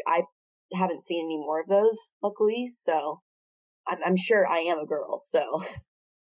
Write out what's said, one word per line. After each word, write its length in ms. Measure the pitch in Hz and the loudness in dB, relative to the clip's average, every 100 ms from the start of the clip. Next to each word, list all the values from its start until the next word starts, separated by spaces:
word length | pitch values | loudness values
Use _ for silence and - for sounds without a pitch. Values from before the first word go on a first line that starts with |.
| - | 0
I 160 | 170 254 _ _ _ - | 0 0 _ _ _ -8
haven't 300 | 185 185 151 | -2 0 -2
seen 240 | - 170 160 | -4 -4 -2
any 100 | 156 | -4
more 240 | 147 156 | -2 -2
of 80 | 170 | 2
those, 460 | 196 220 220 - - | 4 4 2 -6 -6
luckily, 480 | 202 208 214 233 247 | -6 2 2 2 -4
so 480 | - - 156 147 156 _ _ _ _ _ _ - | -6 -2 0 0 -6 _ _ _ _ _ _ -8
I'm, 120 | 170 | -4
I'm 140 | 165 185 | 0 2
sure 320 | - 214 - | 4 4 4
I 120 | 170 | 2
am 180 | 165 160 | 0 -2
a 80 | 151 | -2
girl, 320 | 151 - - | -4 -4 -8
so. 420 | - 160 123 160 180 | -2 0 0 -4 -6
<laughs> 60 | - - _ _ _ _ | -14 -18 _ _ _ _